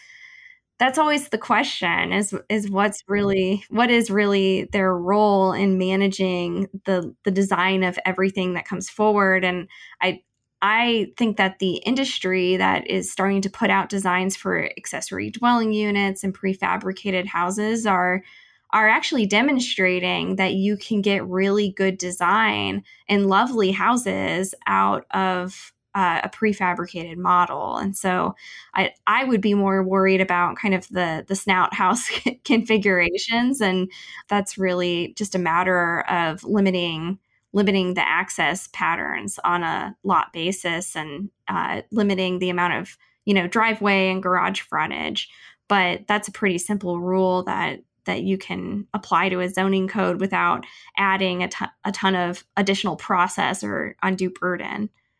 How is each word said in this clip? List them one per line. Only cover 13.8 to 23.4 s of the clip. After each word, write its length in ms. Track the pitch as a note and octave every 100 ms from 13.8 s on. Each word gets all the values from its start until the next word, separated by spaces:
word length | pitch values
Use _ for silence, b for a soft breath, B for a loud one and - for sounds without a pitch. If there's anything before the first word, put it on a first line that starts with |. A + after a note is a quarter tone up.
| -
designs 480 | G3 F#3+ F3+ F#3 -
for 320 | F#3+ F3 - -
accessory 520 | - C#3+ - F#3 G#3+
dwelling 440 | - A#3+ A#3+ A3
units 500 | G#3+ G#3 G3+ G3 F#3+
and 140 | G3 F#3+
prefabricated 880 | F#3+ F#3+ F#3 F#3 G3 F#3+ G3+ F#3 G3
houses 600 | E3+ F3+ G3+ G#3+ A3+ A3
are 380 | F#3 F3+ F#3 b b b b b
are 160 | G#3+ G#3+
actually 380 | B3 - C#4 G3+
demonstrating 1080 | G#3 C4+ C4 B3 - F#3 F3+ F3+ F3 F3 F#3+
that 180 | F#3+
you 240 | F#3+ G3 G3+
can 240 | - G#3+
get 260 | G3+ G3 F#3
really 440 | F#3 G3 G#3 G#3
good 260 | G3 F#3+ F#3
design 840 | F3+ F3 F3 G#3 G#3+ G#3 G3 G3 b b b
and 200 | G3+ G3
lovely 440 | G3